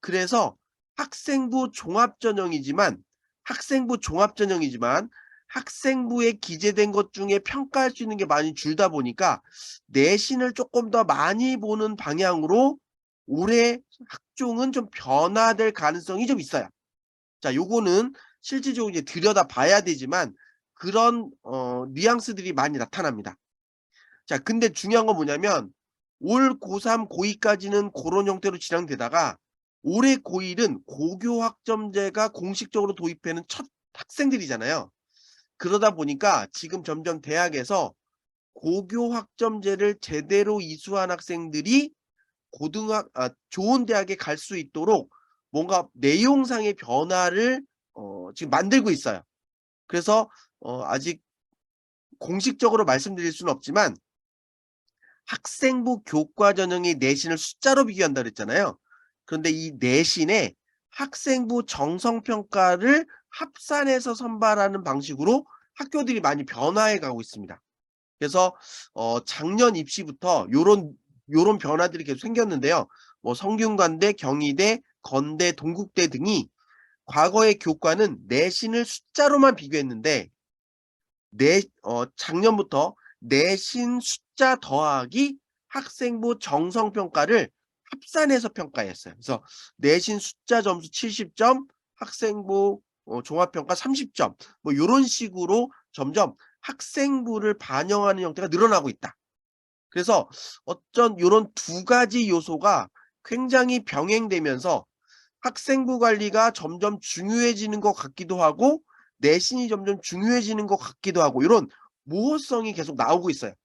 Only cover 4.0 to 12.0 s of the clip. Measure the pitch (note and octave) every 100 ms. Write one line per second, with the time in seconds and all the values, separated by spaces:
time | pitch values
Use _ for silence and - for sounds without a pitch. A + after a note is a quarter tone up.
4 | - D#3+ G#3 G#3 G3+ F#3 D3 A#2+ A#2+ C#3+
5 | A3+ - - _ _ C4 - - C4+ C4
6 | B3 A#3+ A#3 G#3+ - D#3+ G3+ G3+ G#3 G3+
7 | G3+ - G3 G3+ G3 C#4 C4+ C4+ C4 B3+
8 | A3 G#3 F#3 D3 D#3 C#3 D3+ D#3+ F#3+ D#3
9 | B2 A2+ F#3 A#2 _ - - - _ C3+
10 | C#3+ G#3 - B3+ B3+ A#3 B3+ A#3+ A3+ A3+
11 | G3 F#3 D#3 G3+ B3+ B3+ G#3 G#3+ G#3+ G#3